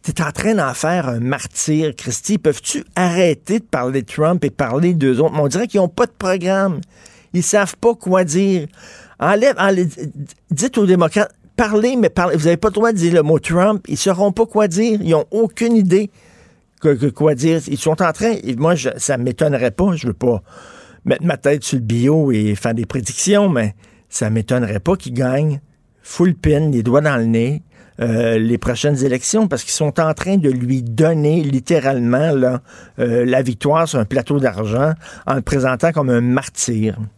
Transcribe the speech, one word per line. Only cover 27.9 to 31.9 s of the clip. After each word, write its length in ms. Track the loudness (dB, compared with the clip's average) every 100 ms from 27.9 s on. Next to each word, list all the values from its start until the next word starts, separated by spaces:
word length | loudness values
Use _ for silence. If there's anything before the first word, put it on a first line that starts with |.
| -6
euh, 360 | -2 0 2 0
les 200 | 0 0
prochaines 460 | -2 -2 -2 0 0
élections, 420 | 0 -2 0 0
parce 160 | -2
qu'ils 80 | -6
sont 240 | -4 -2 0
en 120 | 0
train 220 | -2 0 2
de 140 | 2
lui 340 | 0 -2 -2
donner 580 | -2 0 2 2 2 2
littéralement, 880 | 0 -2 0 0 0